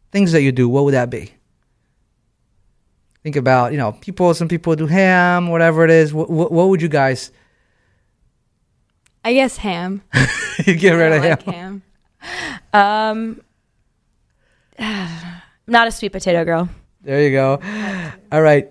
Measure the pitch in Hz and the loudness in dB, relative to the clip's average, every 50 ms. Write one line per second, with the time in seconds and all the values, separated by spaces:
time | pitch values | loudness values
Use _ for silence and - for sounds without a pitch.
0 | _ _ - 202 202 170 165 160 139 135 127 127 123 120 123 139 143 143 135 127 | _ _ 0 0 2 2 4 2 2 2 2 2 0 2 2 2 2 2 2 0
1 | 123 123 120 110 - - _ _ _ _ _ _ _ _ _ _ _ _ _ _ | 0 -2 -6 -10 -12 -14 _ _ _ _ _ _ _ _ _ _ _ _ _ _
2 | _ _ _ _ _ _ _ _ _ _ _ _ _ _ _ _ _ _ _ _ | _ _ _ _ _ _ _ _ _ _ _ _ _ _ _ _ _ _ _ _
3 | _ _ _ _ - 156 143 143 123 131 131 127 120 120 143 147 123 107 113 - | _ _ _ _ -10 -6 -4 -2 2 2 4 4 2 0 -2 -2 -4 -4 -6 -8
4 | - - 185 - 180 175 165 165 170 156 175 160 - 170 160 151 160 143 165 190 | -12 -12 -4 0 2 2 2 0 -2 -4 -4 -4 -2 -2 -2 0 0 0 2 2
5 | 190 185 185 180 180 180 175 180 175 175 170 165 165 165 160 160 165 160 165 165 | 4 4 4 4 4 2 2 0 0 0 0 2 2 2 4 4 4 6 6 6
6 | 156 151 151 156 160 - 170 156 170 - 165 165 180 190 190 165 165 165 143 147 | 4 2 0 -4 -4 -2 -2 -2 -2 0 2 2 2 4 2 2 0 0 0 0
7 | 135 135 131 120 - - _ _ _ _ _ _ _ _ _ _ _ _ _ _ | 0 0 -2 -4 -8 -16 _ _ _ _ _ _ _ _ _ _ _ _ _ _
8 | _ _ _ _ _ _ _ _ _ _ _ _ _ _ _ _ _ _ _ _ | _ _ _ _ _ _ _ _ _ _ _ _ _ _ _ _ _ _ _ _
9 | _ _ _ _ - 226 247 269 269 240 - - - 208 175 170 175 185 190 202 | _ _ _ _ -2 0 2 2 2 0 -2 -6 -6 -6 -6 -4 -6 -8 -8 -10
10 | - - - 135 135 127 - - - - - - 151 - 165 165 180 190 165 170 | -10 -4 0 0 0 0 -2 -6 -8 -10 -8 -4 0 0 0 4 4 4 4 4
11 | 165 160 160 151 135 170 156 - - 196 175 170 180 190 196 196 _ _ _ _ | 4 4 2 2 2 2 0 0 -2 -10 -12 -10 -12 -14 -14 -16 _ _ _ _
12 | _ _ _ _ - - - - - 311 254 - _ _ - 208 202 202 214 214 | _ _ _ _ -18 -14 -12 -12 -12 -12 -14 -16 _ _ 2 2 2 4 2 0
13 | 220 220 214 220 226 226 220 - _ _ _ _ _ _ _ _ _ _ _ _ | -2 -2 -4 -4 -8 -10 -10 -14 _ _ _ _ _ _ _ _ _ _ _ _
14 | _ _ _ _ _ _ _ _ _ _ _ _ _ _ _ - 220 214 214 202 | _ _ _ _ _ _ _ _ _ _ _ _ _ _ _ -10 -8 -8 -6 -6
15 | 185 170 165 165 170 175 175 175 - _ _ _ _ - 233 233 233 226 220 - | -8 -10 -10 -14 -14 -16 -18 -18 -20 _ _ _ _ -6 -4 -2 -2 -4 -6 -8
16 | 226 196 - 190 - 185 175 170 165 170 165 165 180 175 - - _ _ _ _ | -10 -10 -10 -8 -4 -2 -2 -2 -2 -2 -4 -4 -4 -6 -10 -16 _ _ _ _
17 | - 143 135 143 147 143 131 135 135 135 139 143 151 196 214 214 208 202 196 185 | -10 -6 -2 0 0 0 0 0 0 0 -2 -2 -6 -10 -8 -8 -8 -8 -8 -8
18 | 170 156 - - _ - 147 156 160 156 147 143 139 - | -10 -12 -14 -16 _ -4 0 2 4 4 4 4 2 -2